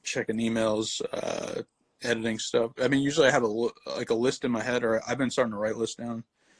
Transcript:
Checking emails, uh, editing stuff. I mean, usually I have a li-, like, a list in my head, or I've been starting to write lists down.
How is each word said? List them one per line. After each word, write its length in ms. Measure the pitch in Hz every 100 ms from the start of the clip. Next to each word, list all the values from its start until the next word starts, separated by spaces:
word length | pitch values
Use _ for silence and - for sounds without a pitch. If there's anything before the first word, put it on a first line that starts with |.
Checking 340 | - 135 110 110
emails, 640 | 113 113 110 107 110 - -
uh, 520 | - - - - - - _ _ _
editing 340 | 120 113 113 110
stuff. 360 | - 120 117 117
I 80 | 127
mean, 120 | 139
usually 260 | 139 151 131
I 40 |
have 100 | 135
a 60 | 117
li-, 240 | 107 117 - -
like, 240 | 71 120
a 20 |
list 320 | 113 123 - 131
in 60 |
my 100 | 117
head, 220 | 117 120
or 180 | 120 113 -
I've 80 | 127
been 140 | 127
starting 220 | - 120
to 40 | 104
write 180 | 107 110
lists 200 | 113 -
down. 280 | 120 117 - _ _